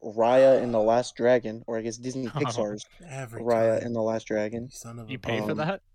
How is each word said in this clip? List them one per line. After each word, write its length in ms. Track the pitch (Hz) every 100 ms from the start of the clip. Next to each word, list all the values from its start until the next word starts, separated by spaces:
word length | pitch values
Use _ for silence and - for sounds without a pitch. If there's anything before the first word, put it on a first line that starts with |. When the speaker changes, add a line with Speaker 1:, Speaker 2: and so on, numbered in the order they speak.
Speaker 1:
Raya 600 | - 107 113 127 135 127
and 120 | 120
the 60 | 117
Last 360 | 107 117 123 -
Dragon, 480 | 120 123 113 107 -
or 100 | 113
I 40 |
guess 160 | 113 113
Disney 300 | 123 131 123
Speaker 2:
<laughs> 80 | 131
Oh. 40 |
Speaker 1:
Pixar's 460 | 135 117 107 104 - - 175
Speaker 3:
Every 360 | 135 127 113
Speaker 1:
Raya 360 | 117 117 113 113
Speaker 3:
time. 80 | 120
Speaker 1:
and 80 | 117
the 60 |
Last 260 | 110 113 -
Dragon. 360 | 110 107 113
Speaker 3:
You 60 | 120
son 280 | - 117 117
of 80 | 110
a 20 |
Speaker 2:
You 80 | 131
pay 200 | 117 110
for 100 | 107
Speaker 1:
Um, 60 | 151
Speaker 2:
that? 240 | 156 196 _